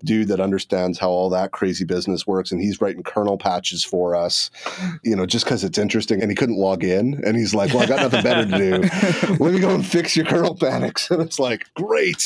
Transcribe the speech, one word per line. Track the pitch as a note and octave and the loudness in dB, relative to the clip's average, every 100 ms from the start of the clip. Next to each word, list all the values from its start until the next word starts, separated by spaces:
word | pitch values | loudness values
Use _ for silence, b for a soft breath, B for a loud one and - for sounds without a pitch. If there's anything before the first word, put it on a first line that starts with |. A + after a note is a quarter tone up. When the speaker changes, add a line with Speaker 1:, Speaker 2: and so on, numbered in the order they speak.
Speaker 1:
dude | D3+ A2 G2+ | 0 2 2
that | F#2+ | 0
understands | F#2+ F#2+ - F#2 F2+ F2 | 0 0 -2 0 0 0
how | F#2 | 0
all | F2+ F#2 | 0 0
that | F#2 F#2+ | 0 -2
crazy | - G2 F2 | -2 -2 -2
business | F2 F2+ F2 F2 | -2 -2 -2 -4
works, | - F#2+ F#2 | 0 -2 -2
and | F2+ | -2
he's | G2+ F#2+ | -2 0
writing | G2+ F2 | -2 -4
kernel | F2+ - G#2 G2 | -6 -2 0 0
patches | G2+ F2+ - F2 | 0 -2 -4 -6
for | - F#2 F2 | -2 0 2
us, | F2 F2 - - B B B F#3 D#3+ | 2 0 -2 -4 B B B -8 -4
you | A#2 G2+ | -2 0
know, | F#2 | 0
just | A#2 | 0
'cause | - A#2+ | 0 -2
it's | F#2+ E2+ | -2 0
interesting. | G#2 A2+ - G#2 | 0 0 0 0
And | G#2+ | 0
he | G2 | 0
couldn't | C3 G2 | 0 2
log | F#2+ F#2+ | 2 2
in. | F#2 F#2 A#2+ C#3+ - | 2 2 2 0 0
And | A#2 | 0
he's | G#2 | 2
like, | - F#3+ | 0 2
"Well, | B2+ | 2
I | G#3 | 2
got | B3 | 2
nothing | C#3+ G3 | 2 2
better | - A3+ - | 2 2 2
to | F#3+ | 0
do. | F#3+ F#3 F#3 F3+ G3 E3 G#3+ F#3 | 2 2 2 2 0 0 0 2
Speaker 2:
<laughs> | |
Speaker 1:
Let | D#3 | 2
me | F#3 | 2
go | F#3 | 2
and | F#3 | 0
fix | - E3+ E3 | 0 -2 0
your | D#3+ D#3+ | 0 2
kernel | E3+ F3 | 2 0
panics." | - C3+ A#2+ - - - | 2 0 0 -2 -4 -2
<laughs> | |
And | E3+ | 0
it's | D#3+ - | 0 -2
like, | B2+ A2 - | -2 -2 -6
"Great, | - G3+ A3+ F3+ E3 | -6 0 2 2 0